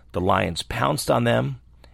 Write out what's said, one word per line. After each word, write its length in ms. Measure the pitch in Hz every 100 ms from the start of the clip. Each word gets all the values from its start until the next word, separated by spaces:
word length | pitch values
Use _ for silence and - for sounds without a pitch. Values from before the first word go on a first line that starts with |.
| -
the 80 | -
lions 420 | 92 95 90 82
pounced 480 | - 120 135 151 -
on 140 | 123
them 360 | 117 117 135 131 - - -